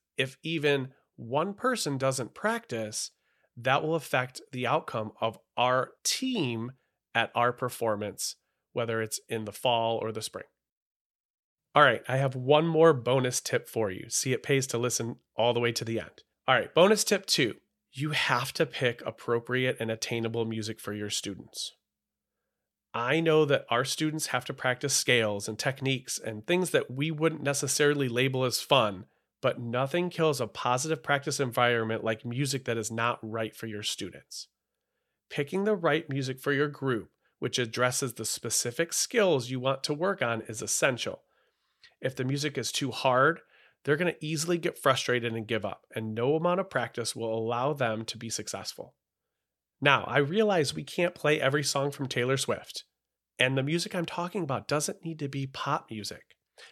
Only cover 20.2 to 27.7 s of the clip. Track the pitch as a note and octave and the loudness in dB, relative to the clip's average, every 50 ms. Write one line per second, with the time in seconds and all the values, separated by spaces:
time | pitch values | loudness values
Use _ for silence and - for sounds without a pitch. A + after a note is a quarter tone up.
20.2 | A2+ A2+ A2+ A#2+ A2+ A2+ A2 A2 G#2+ A2 G#2+ - - G#2 G#2 G#2 G#2 G#2 - - | -2 0 0 -2 -2 -2 -2 -4 -6 -6 -8 -8 -8 -8 -6 -4 -4 -4 -4 -4
21.2 | - G#2 F#2+ - - - - - - - - _ _ _ _ _ _ _ _ _ | -4 -4 -8 -8 -12 -14 -10 -10 -10 -10 -12 _ _ _ _ _ _ _ _ _
22.2 | _ _ _ _ _ _ _ _ _ _ _ _ _ _ - A2+ A#2 B2 D3 E3 | _ _ _ _ _ _ _ _ _ _ _ _ _ _ -4 -2 0 2 2 2
23.2 | E3 D#3+ D#3 D#3 D#3 C#3 C#3 - - - A#2 A#2+ C3 C3 - - D#3 D#3 D#3 D#3 | 4 6 6 6 6 4 2 0 2 0 0 0 0 0 -2 -2 -2 -2 -2 -4
24.2 | - - - B2 - - C3 - - C3 B2 - - C3+ - - - - B2 A#2+ | -4 -2 -4 -4 -4 -4 -8 -4 -2 -2 -2 0 -2 0 0 0 4 4 4 4
25.2 | A2 G#2 G#2 G2+ - - G#2+ - - C#3 C3 - C3 C3+ C3+ B2 C3 - - - | 4 2 0 -2 -4 -6 -6 -2 -2 -4 -2 -2 -2 -2 -2 -2 -4 -8 -8 -8
26.2 | - A2+ A2 G#2+ - - F3 F3+ F#3 - - C3+ - - B2 C3+ D3 D#3+ D#3+ D3 | -6 -8 -8 -8 -2 0 0 0 2 2 2 0 0 0 -4 -4 -4 -4 -2 0
27.2 | D#3+ E3 D#3+ - B2+ C#3 C#3 C3+ D3 C3+ | 0 0 0 0 -2 -2 -2 -2 -2 0